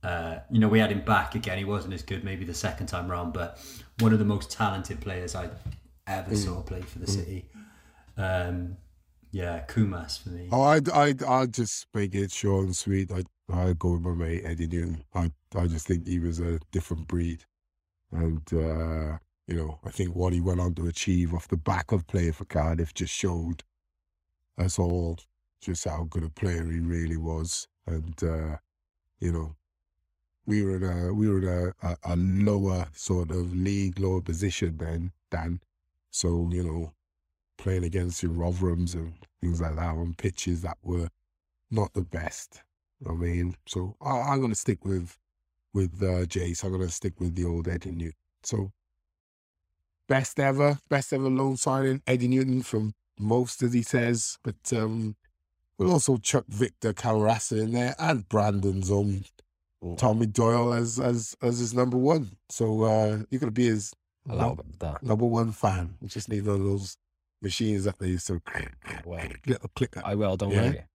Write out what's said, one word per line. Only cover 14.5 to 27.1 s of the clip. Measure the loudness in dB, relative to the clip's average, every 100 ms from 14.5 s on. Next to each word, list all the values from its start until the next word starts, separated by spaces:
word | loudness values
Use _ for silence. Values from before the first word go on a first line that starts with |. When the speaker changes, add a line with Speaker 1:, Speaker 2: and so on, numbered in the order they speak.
| -4 -2
Speaker 2:
Newton. | -2 -2 -4 -6
I, | -2 -2 -2 _ 0
I | 0
just | 0 0
think | 0 0
he | -2
was | 0 -2
a | -2 -2 -2
different | -4 -2 -6 -4
breed. | -2 -2 -4 _ _ _ _ _ _ _
And, | -2 0 0 -2
uh, | 0 0 -2 -2 -2 -4 -6 _ _ -6
you | -4
know, | -4 -6 -10
I |
think | -4 -2 2
what | 2
he | 2
went | 2 2
on | 0 0
to | -2
achieve | -2 2 4 4
off | 0 -2
the | -2
back | 0 -2 0
of | -2 0
playing | 0 0
for | 0 -4
Cardiff | 0 2 0 -2
just | -2 -6
showed | -2 -2 0 -4 -6 -10 _ _ _ _ _ _ _ _ -2
us | 0 2
all | 2 2 0 -4 -10 _ _ _
just | -6 -4 -4
how | -4 -4
good | -4
a | -4
player | -4 -2 -2 -2
he | -2
really | 0 0 -2